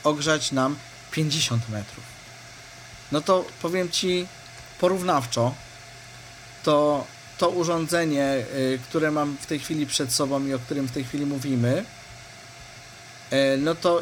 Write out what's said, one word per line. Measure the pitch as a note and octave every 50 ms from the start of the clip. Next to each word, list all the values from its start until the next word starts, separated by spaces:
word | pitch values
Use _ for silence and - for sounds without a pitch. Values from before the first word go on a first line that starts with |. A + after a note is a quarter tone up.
| -
ogrzać | D3+ D3+ D3 C#3+ D#3+ D#3 D3 - -
nam | C#3+ C3 C3 C3+ D3 - - - - - - -
pięćdziesiąt | - D#3+ D#3 D3+ C#3+ - - - A#2+ A2+ A#2 A2+
metrów. | G#2+ G#2 G2+ - - - - - - - - - - - - - - - - - - - - - - - - -
No | D3 D3+
to | D3+ - F#3+ F#3 F3+ - - -
powiem | - E3 F3 F#3 F3+ F3
ci | E3+ - - F#3 F3+ F3+ F3+ F#3 - - - - - - - - - -
porównawczo, | F3+ F3+ F#3+ F#3 F3+ F3+ E3 C#3 B2 A#2+ - A#2 A#2 B2 B2+ - - - - - - - - - - - - - - - - - - - - - -
to, | D#3+ D3+ D3 D3 D3 D3 C#3 B2 - - - - - -
to | - F#3 F3
urządzenie, | F3+ F3+ E3 E3 E3+ E3 D#3+ D#3 E3+ E3+ E3 D#3+ D3 C#3 C#3 C#3 C3+ C3 A2+ - C#3
y, | C#3 C3 C3 C3 B2+ B2 -
które | - E3 D#3 D#3
mam | D3+ D3+ D3 D3 C#3 C#3
w | -
tej | - D#3+ C#3+
chwili | - - E3 D#3 D3
przed | B2+ - - C#3+ B2 -
sobą | - D3 C3+ C#3 C#3 C#3
i | C#3 C3+
o | B2
którym | A#2+ - D3+ C#3+ C3+
w | B2+
tej | B2 D3 C3
chwili | B2 - C#3+ C#3+
mówimy, | C#3+ C#3+ C3+ B2 C#3+ C3 B2 A#2+ B2 C3+ F3 A3+ - - - - - - - - - - - - - - - - - - - - - - - - - - - - - C#3
y, | C3+ C#3 C#3 C3+
no | C3+ C#3+ D#3+ E3
to | E3 - F3+ F3 E3+